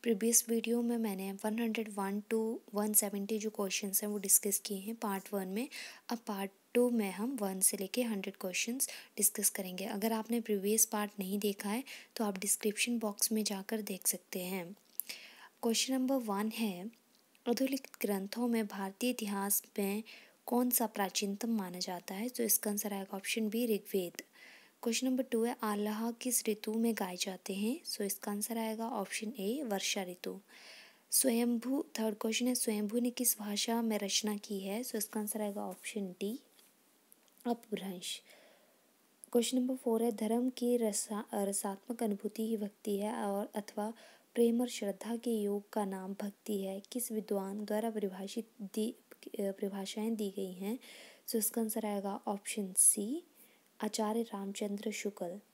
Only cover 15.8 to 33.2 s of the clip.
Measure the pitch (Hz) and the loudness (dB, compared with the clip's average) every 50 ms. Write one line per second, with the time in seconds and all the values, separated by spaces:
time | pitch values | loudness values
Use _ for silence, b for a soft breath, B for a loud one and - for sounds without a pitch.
15.8 | - 254 262 262 254 262 277 269 233 214 196 196 214 220 220 220 233 208 185 175 | 2 2 2 2 2 2 2 0 0 0 0 0 0 -2 0 0 -2 -2 -2 -4
16.8 | 185 233 - _ _ _ _ _ _ _ _ _ _ 240 240 - 269 262 269 262 | -8 -10 -12 _ _ _ _ _ _ _ _ _ _ 0 2 2 2 0 0 -4
17.8 | - - - _ - 202 202 190 190 196 - 233 247 240 233 226 220 208 202 196 | -6 -10 -6 _ 0 0 0 0 -2 -4 -2 0 2 2 2 2 0 0 -2 -4
18.8 | 196 190 196 _ 247 254 247 - 220 202 202 196 196 202 196 - - - _ - | -4 -6 -4 _ 0 0 0 0 -2 -2 0 0 0 2 0 0 0 -2 _ -2
19.8 | 202 196 202 220 226 B B B B B B B _ - 240 240 254 247 240 - | 0 0 0 -2 -4 B B B B B B B _ 0 2 4 4 4 4 2
20.8 | 233 208 - - 196 185 - - 208 196 196 202 - 226 226 220 190 180 175 185 | 2 0 0 0 0 0 0 0 0 0 -2 -2 0 0 0 0 0 -2 -6 -6
21.8 | 180 - 180 175 - - 196 196 220 254 254 - 233 208 - - - 208 208 208 | -6 -6 -6 -6 -8 -8 -6 -4 -4 -4 -2 -2 2 4 4 4 2 0 -2 0
22.8 | - 202 202 196 190 - - 190 - - - 226 220 214 202 233 247 226 214 196 | -2 -2 -4 -4 -4 -6 -8 -6 -2 -2 0 0 0 0 2 0 2 2 2 0
23.8 | 202 - - 196 180 170 - - - B B B B B B B B B B B | 0 0 0 0 0 0 -6 -10 -14 B B B B B B B B B B B
24.8 | - 233 226 - 254 262 262 254 262 - - 226 226 233 - - - 214 208 208 | -2 0 0 2 2 2 2 2 2 2 2 2 2 2 0 0 0 0 0 2
25.8 | 208 214 214 214 226 233 240 - - 254 240 - - - 208 214 - 220 214 226 | 0 0 0 0 -2 -2 -2 -2 -2 2 2 2 2 2 -2 0 -2 -2 0 2
26.8 | 226 233 220 202 202 185 180 180 - 196 185 180 _ - 190 196 208 220 269 339 | 4 2 2 2 -2 -4 -2 -4 -4 -4 -4 -8 _ -4 -2 0 2 0 0 0
27.8 | - - - - 208 196 - - - 208 202 202 208 - 226 226 226 220 220 214 | -4 -8 -4 -2 -2 -2 -2 -4 -4 -4 -2 -2 -2 -2 -2 -2 0 -2 -2 -2
28.8 | 226 226 262 214 196 - - - 220 208 277 214 190 202 240 302 294 226 202 190 | -4 -2 -2 -2 -2 -2 -4 -4 -4 -6 -6 -2 -2 0 0 0 0 0 0 0
29.8 | - - - 208 190 180 180 - - 185 185 196 - B B B B B B B | 0 0 0 -2 -2 -4 -8 -8 -6 -8 -8 -8 -12 B B B B B B B
30.8 | B B B B B B - - - 262 233 233 240 240 240 226 233 247 269 285 | B B B B B B 4 6 6 6 6 6 4 4 2 0 0 0 0 0
31.8 | - - - - 220 220 208 214 - 226 220 226 240 247 254 247 - 240 214 208 | 0 -2 -2 0 0 0 0 0 0 0 2 2 2 2 2 2 2 2 2 2
32.8 | 208 202 220 247 247 247 240 - | 0 2 2 2 2 2 0 2